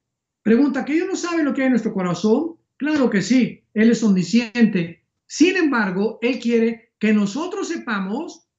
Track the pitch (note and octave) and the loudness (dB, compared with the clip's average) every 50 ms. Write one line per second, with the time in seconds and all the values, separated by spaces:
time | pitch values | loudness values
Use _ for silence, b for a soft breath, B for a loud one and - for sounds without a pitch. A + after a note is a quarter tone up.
0 | _ _ _ _ _ _ _ _ - G#3+ A3 A#3+ C#4+ C#4+ - C4+ G#3 B3 D4 E4 | _ _ _ _ _ _ _ _ 0 2 4 4 4 2 0 -2 -4 -2 -2 -2
1 | F#4 F#4+ F#4 - - F4 E4+ E4 D4+ C4+ B3+ C#4 C4 C4 B3+ A3 - A3 - G3 | -2 -2 -4 -6 -6 -4 -2 -2 -2 -2 -2 0 0 2 2 0 0 -2 -4 -4
2 | F3+ F3+ E3+ - - G#3+ A3+ C#4 E4+ E4 - - _ _ _ - C4 D4+ D#4 D4 | -2 -4 -2 -2 0 2 2 2 0 -4 -8 -14 _ _ _ -8 -4 -2 0 0
3 | B3+ A#3 G#3+ G3 - - B3 C4 A3+ - - - _ _ - G#3+ A3 A#3 A#3 A3+ | 0 0 0 0 0 2 2 2 2 0 -2 -8 _ _ 0 2 4 4 4 4
4 | A#3 G#3+ F#3+ F#3 E3 - - A#3 B3 A3 - A#3+ A#3 F#3+ F#3+ F3+ E3 E3+ E3+ - | 2 2 2 2 2 2 2 0 0 0 0 2 2 2 2 0 -4 -6 -10 -16
5 | _ _ _ _ _ - - - D4 F#4 F#4+ F#4 E4 C#4+ B3+ A#3 G#3+ F#3+ F3 F#3+ | _ _ _ _ _ -8 0 2 2 4 4 2 0 0 0 0 -2 -2 -2 -2
6 | G3+ A3+ - - A#3 A#3+ C4+ A3 - A#3 A#3 A3+ A3+ A#3 A3+ - _ _ _ - | -2 -4 -4 -2 -2 -2 -2 -2 -2 0 2 2 2 0 -2 -4 _ _ _ -4
7 | - G#3+ G#3+ G#3 G3+ G3 - C4+ E4 F4+ G4+ G4+ E4+ C4 E4+ A#3 - B3 A3 G3 | 0 2 2 2 0 -2 -4 -6 -8 -8 -8 -8 -6 -6 -6 -8 -6 -6 -6 -6
8 | F#3+ F#3+ G#3 C#4 E4+ F4 - - _ _ _ | -6 -6 -6 -8 -8 -10 -14 -20 _ _ _